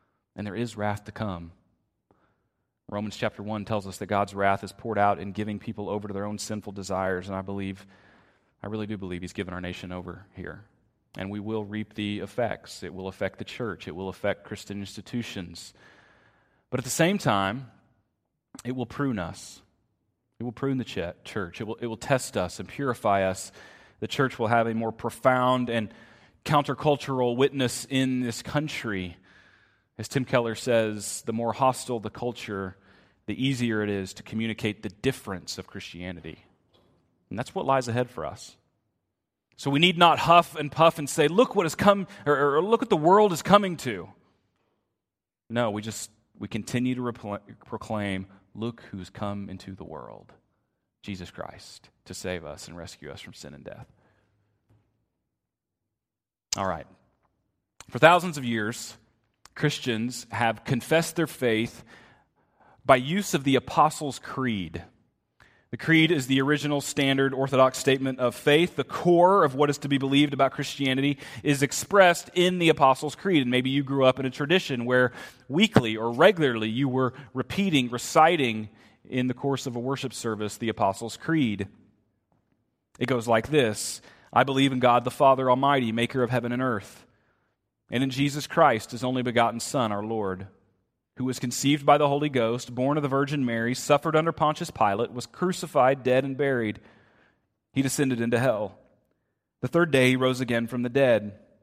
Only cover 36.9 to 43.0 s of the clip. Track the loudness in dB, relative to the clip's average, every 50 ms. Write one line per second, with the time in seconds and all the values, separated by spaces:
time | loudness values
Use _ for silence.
36.9 | _ _ _ _ _ _ _ -12 -10 -10 -10 -8 -8 -6 -2 0 0 0 0 -2
37.9 | -2 -4 -4 -4 -6 -10 -10 -10 -10 -14 -18 -20 -20 _ _ _ _ _ _ _
38.9 | _ _ _ _ _ _ _ _ _ _ _ _ _ -8 -4 0 2 4 4 4
39.9 | 6 6 6 6 6 6 6 6 6 6 6 4 -2 -8 -8 -4 2 4 4 4
40.9 | 4 2 -4 -2 0 2 2 4 4 4 2 2 2 0 0 0 0 2 4 4
41.9 | 4 4 2 -8 -10 -4 0 0 2 4 4 2 4 2 2 2 2 0 2 2
42.9 | 0 4